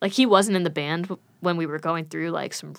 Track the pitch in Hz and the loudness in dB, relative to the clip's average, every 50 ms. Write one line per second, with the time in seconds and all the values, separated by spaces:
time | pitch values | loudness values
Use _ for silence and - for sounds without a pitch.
0 | - 196 196 - 262 240 202 190 202 220 196 185 175 170 151 156 143 147 160 170 | -4 -2 2 4 4 6 6 6 6 6 2 2 2 0 0 -2 -2 -2 -2 -2
1 | 175 190 185 - _ _ _ - 170 180 175 170 165 147 151 156 156 165 165 165 | -4 -6 -8 -12 _ _ _ -4 -2 -2 0 0 -2 -4 -4 -4 -4 -2 -2 -4
2 | 160 156 160 160 160 170 170 156 135 - - - - 151 147 | -4 -6 -6 -6 -6 -4 -4 -4 -6 -6 -8 -12 -14 -14 -14